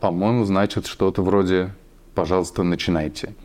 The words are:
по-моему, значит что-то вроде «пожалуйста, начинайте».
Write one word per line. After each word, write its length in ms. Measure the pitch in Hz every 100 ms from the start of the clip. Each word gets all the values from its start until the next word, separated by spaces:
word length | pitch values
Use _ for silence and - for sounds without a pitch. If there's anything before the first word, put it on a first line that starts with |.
по-моему, 440 | 98 87 104 120
значит 420 | 101 95 101 104 -
что-то 340 | - 95 98
вроде 480 | 95 101 92 92 92 - - - - -
«пожалуйста, 480 | 80 92 85 -
начинайте». 720 | 90 85 - 82 76 - - -